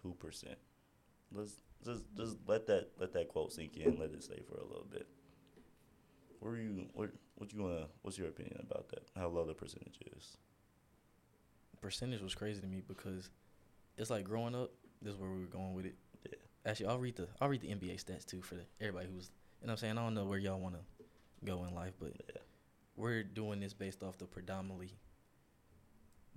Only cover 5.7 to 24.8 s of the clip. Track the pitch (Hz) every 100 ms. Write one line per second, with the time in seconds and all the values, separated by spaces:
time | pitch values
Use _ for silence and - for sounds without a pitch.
5.7 | - - - - - - - 104 117 110
6.7 | 95 - - 104 - - - 101 104 95
7.7 | 85 78 - 98 98 82 80 - - -
8.7 | - - - - - 87 85 80 78 -
9.7 | - - - - - - - - - -
10.7 | - - - - - - - - - -
11.7 | - 101 - 123 117 95 - 107 101 95
12.7 | 95 90 95 98 92 92 - - - -
13.7 | - - - 113 110 95 113 117 123 127
14.7 | - - - 104 98 95 95 92 92 95
15.7 | 92 92 - - - - - - - -
16.7 | 110 101 127 123 120 87 - 139 131 -
17.7 | 101 90 90 - 92 - 92 90 90 87
18.7 | - 107 90 90 92 98 - - - 117
19.7 | 110 113 113 117 110 98 98 98 95 92
20.7 | 87 92 - - - - - 98 90 90
21.7 | 87 92 - 76 - - - - - -
22.7 | - - - 113 113 101 101 107 101 98
23.7 | - 98 95 95 90 92 - 92 95 95
24.7 | 92